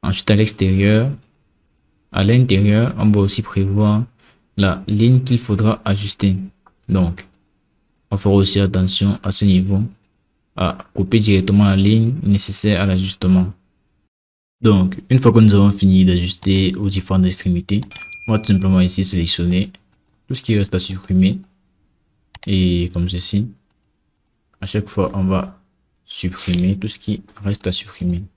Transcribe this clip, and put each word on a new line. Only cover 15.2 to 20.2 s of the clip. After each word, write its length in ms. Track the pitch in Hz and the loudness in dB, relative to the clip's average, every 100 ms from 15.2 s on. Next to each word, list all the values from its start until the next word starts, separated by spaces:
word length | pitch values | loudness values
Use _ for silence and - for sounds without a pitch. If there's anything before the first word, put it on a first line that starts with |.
| 123 | 4
que 80 | 113 | 6
nous 140 | 107 | 6
avons 160 | 101 101 | 6 4
fini 340 | 98 98 92 | 4 4 4
d'ajuster 680 | 92 87 87 - - 95 95 92 | 4 2 -2 -6 -2 0 0 -2
aux 120 | 101 | -4
différentes 380 | 95 - 95 92 | -4 -2 0 0
extrémités, 540 | 90 92 87 - 104 - - - - - | -2 -4 -4 -2 -4 -4 -12 -14 -14 -4
on 40 | |
va 60 | 107 | -4
tout 140 | - | 0
simplement 280 | 98 95 92 | 0 2 2
ici 240 | 90 - | 2 0
sélectionner 680 | 92 92 85 - 87 90 101 - _ _ _ _ | -2 -2 -2 -2 0 0 -2 -10 _ _ _ _